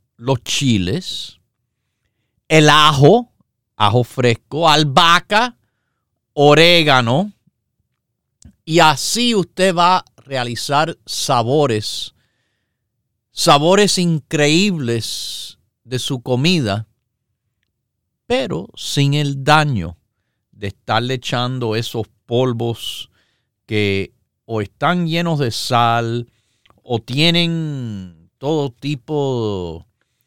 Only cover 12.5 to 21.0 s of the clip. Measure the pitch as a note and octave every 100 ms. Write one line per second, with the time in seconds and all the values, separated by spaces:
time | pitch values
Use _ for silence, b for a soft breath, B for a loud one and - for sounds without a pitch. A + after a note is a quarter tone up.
12.5 | _ _ _ _ _ _ _ _ - F3
13.5 | C#3+ D#3 G3 G3+ - F3 D#3 - D3+ D3
14.5 | D#3+ G#3 E3+ A#2+ A#2 - - - - -
15.5 | - _ _ A#2 B2 - C3 B2+ B2 D#3
16.5 | F3+ A2 G2+ A2+ _ _ _ _ _ _
17.5 | _ _ _ _ _ _ _ - B3 G#3
18.5 | D#3+ G#3+ - - C#3+ C#3 D3 C#3+ C3+ C3+
19.5 | D3+ D3 A2+ E2+ E2+ _ _ _ _ _
20.5 | - G2+ - - A2